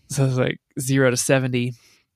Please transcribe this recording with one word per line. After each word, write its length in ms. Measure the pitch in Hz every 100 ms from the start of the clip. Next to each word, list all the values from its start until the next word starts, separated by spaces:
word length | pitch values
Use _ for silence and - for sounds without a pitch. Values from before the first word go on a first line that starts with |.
| _
so 140 | -
it 40 | 135
was, 100 | 127
like, 200 | 131 - _ -
zero 300 | 131 135 131
to 80 | 123
seventy. 560 | - 135 127 123 123 120 _ _ _